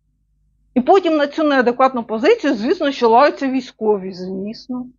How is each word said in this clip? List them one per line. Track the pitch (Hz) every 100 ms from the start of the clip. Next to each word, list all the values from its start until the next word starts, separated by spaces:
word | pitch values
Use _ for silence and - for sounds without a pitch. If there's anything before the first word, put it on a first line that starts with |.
| _ _ _ _ _ _ _
І | 262
потім | 254 381 359 311
на | 285
цю | 302
неадекватну | 302 269 247 247 262 254
позицію, | 226 220 285 466 294
звісно, | 240 233 381 285
що | 269 233
лаються | 226 294 - 269
військові, | 262 254 - 214 202 190
звісно. | 175 185 190 202 226 - 254 254